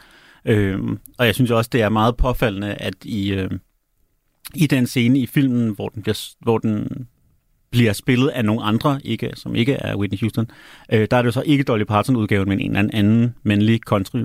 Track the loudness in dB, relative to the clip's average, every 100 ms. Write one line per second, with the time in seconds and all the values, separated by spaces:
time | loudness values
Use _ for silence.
0 | -12 -20 -20 _ 0 2 2 -2 -4 -6
1 | -10 -2 0 2 2 2 0 0 0 2
2 | 2 2 0 0 -2 -2 -6 -6 -8 -10
3 | -8 -4 -2 -2 -4 -8 -12 _ _ _
4 | _ _ _ _ -14 -2 0 2 0 2
5 | 2 2 0 0 2 2 -2 -4 -8 -6
6 | -6 -6 -8 -6 -2 0 0 -2 -4 -8
7 | -12 _ _ _ _ _ _ 2 2 2
8 | 0 2 2 0 0 0 0 0 0 -2
9 | -4 -6 -6 -8 -6 -2 0 0 -2 -4
10 | -4 -2 -2 -2 -4 -8 -20 -20 -2 0
11 | 2 2 2 0 2 2 2 0 2 2
12 | 2 0 2 0 0 0 0 0 0 2
13 | 4 4 2 -2 0 2 2 2 0 -2
14 | -2 -6